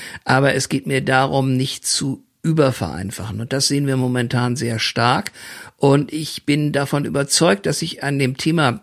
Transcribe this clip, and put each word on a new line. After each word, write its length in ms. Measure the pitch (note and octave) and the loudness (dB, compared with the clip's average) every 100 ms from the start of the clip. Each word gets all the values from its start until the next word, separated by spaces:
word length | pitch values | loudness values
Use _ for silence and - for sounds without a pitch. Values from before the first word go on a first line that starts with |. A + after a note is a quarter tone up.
| - - - | -16 -10 2
aber 300 | B2+ C#3 C#3 | 4 4 2
es 140 | - | 0
geht 180 | C#3 - | -4 -2
mir 140 | C3+ | -2
darum, 540 | C3 C3 C3+ C#3+ C3+ B2+ | 2 2 2 2 2 0
nicht 300 | C3 - - | 0 -4 -4
zu 380 | - C#3+ C3 _ _ | -2 -2 -6 _ _
übervereinfachen. 1000 | E3 D#3+ C3+ B2 F2 C#2+ F#2 - F#2+ G2+ | 0 4 2 2 -4 -6 -8 -8 -8 -8
Und 100 | A#2 | -4
das 160 | C3+ C3+ | -2 0
sehen 180 | C#3+ C#3+ | 0 0
wir 120 | C3 | 0
momentan 580 | B2+ B2 A#2 A#2+ B2 B2 | 0 0 0 0 0 -2
sehr 240 | A#2 A#2 | -2 -2
stark. 540 | - - A#2 C#3+ - - - - - - | -4 0 2 2 -2 -12 -18 -18 -18 0
Und 380 | C#3+ C#3 - | 4 4 2
ich 320 | D3+ D3+ - - | -4 -8 -8 -2
bin 260 | D3 D3 | 0 0
davon 320 | C#3 C#3 D3 | 0 -2 -2
überzeugt, 640 | C#3+ C#3 C#3 - E3 G3 F3 | -2 -2 0 2 4 4 0
dass 140 | C#3+ | -2
sich 220 | D#3+ - | -4 -6
an 160 | C#3 C#3+ | -4 0
dem 200 | C3 C3 | 0 0
Thema 440 | - E3 C#3+ A#2 | 0 4 2 0